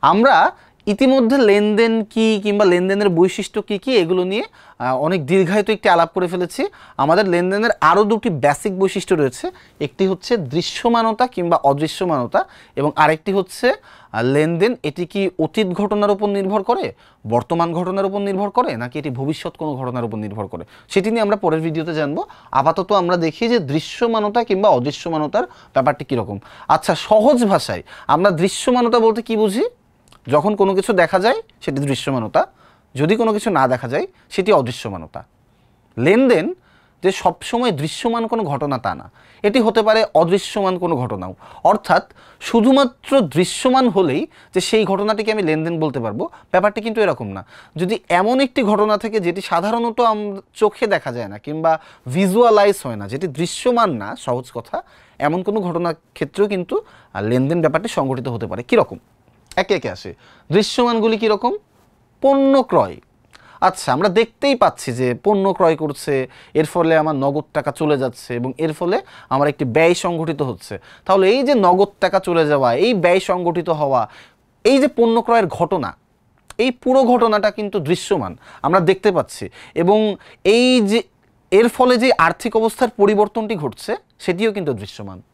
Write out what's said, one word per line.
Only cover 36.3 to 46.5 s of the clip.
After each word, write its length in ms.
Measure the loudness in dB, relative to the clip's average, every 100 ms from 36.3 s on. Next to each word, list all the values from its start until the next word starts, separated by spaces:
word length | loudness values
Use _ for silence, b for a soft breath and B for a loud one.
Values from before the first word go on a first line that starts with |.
| 4 0 -8 b b b b
যে 80 | -2 0
সবসময় 500 | -2 -4 -6 -4 -2 -2
দৃশ্যমান 440 | -6 -4 -4 -2 -2
কোনো 100 | -4 -4
ঘটনা 240 | -4 -2 -4
তা 80 | -4 -6
না, 60 | -12 b b b 0
এটি 100 | 2 2
হতে 140 | 2 4
পারে 140 | 2 2 2
অদৃশ্যমান 540 | 2 2 -2 -4 -2 -2
কোনো 120 | -2 -2
ঘটনাও। 300 | -4 -6 -10 -14 B B 2
অর্থাৎ 340 | 2 2 0 0 _ b b -2
শুধুমাত্র 640 | 2 4 4 2 -2 0 0 2
দৃশ্যমান 520 | 0 -2 0 0 2 2
হলেই 280 | 2 0 0 -6 b b
যে 60 | -4 0
সেই 160 | 0 0
ঘটনাটিকে 380 | -2 -2 -4 -2
আমি 80 | -2 0
লেনদেন 260 | -2 -2 -4
বলতে 140 | -4 -4
পারবো, 200 | -6 -6 -8 B B